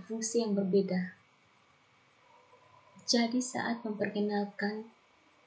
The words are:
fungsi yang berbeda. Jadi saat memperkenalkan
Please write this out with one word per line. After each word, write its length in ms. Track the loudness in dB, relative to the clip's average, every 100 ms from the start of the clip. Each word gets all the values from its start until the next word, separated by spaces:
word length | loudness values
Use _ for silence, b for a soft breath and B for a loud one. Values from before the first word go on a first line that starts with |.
| -6
fungsi 400 | -4 0 2 2
yang 80 |
berbeda. 640 | 2 4 4 4 0 -2 -8 _ _ _ _ _ _ _ _ _ _ _ -20 _ -20 -20 -20 -20 -14 0
Jadi 320 | 2 2 0
saat 400 | -2 -4 -4 -4
memperkenalkan 1040 | -4 -4 -2 -2 0 0 -2 -4 -4 -4 -10 -18 _ _ _ _